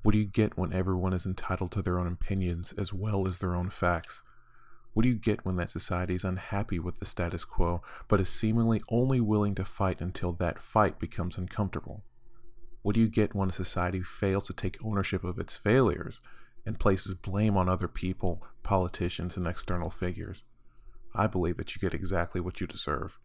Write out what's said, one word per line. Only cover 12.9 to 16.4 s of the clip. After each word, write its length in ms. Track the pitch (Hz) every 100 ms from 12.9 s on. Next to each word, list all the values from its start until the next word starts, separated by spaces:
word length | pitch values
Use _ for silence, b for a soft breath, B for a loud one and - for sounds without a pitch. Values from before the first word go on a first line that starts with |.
do 60 | 107
you 60 | 113
get 260 | 110 107
when 160 | 101 95
a 20 |
society 480 | - 90 - 90 92
fails 460 | 92 - 101 98 -
to 80 |
take 280 | - 92 -
ownership 400 | 110 101 95 95
of 160 | 90 90
its 200 | 82 -
failures 640 | 101 123 120 73 - - B B